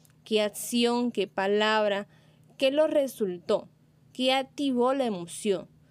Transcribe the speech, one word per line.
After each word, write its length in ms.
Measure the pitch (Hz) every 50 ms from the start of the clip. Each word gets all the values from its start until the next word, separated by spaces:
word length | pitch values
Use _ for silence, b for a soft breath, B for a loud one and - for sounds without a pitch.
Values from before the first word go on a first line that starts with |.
| b b b b -
qué 180 | - 220 214
acción, 680 | 208 208 - - - - 240 240 233 240 240 240 247 240
qué 160 | - 208 185 -
palabra, 800 | - - 190 196 208 208 214 214 220 220 214 208 202 196 208 - b b b b b b b b _ -
qué 140 | 269 269
lo 160 | 277 294 311 311
resultó, 800 | 311 302 277 254 - - 220 185 180 175 - - 214 180 - - _ _ _ _ _ _ _ _
qué 200 | - - 254 262
activó 600 | 262 269 262 269 - - 285 277 254 240 240 254
la 140 | 269 277 262
emoción, 640 | 233 208 175 170 170 - - - 214 190 170 - - _ _ b b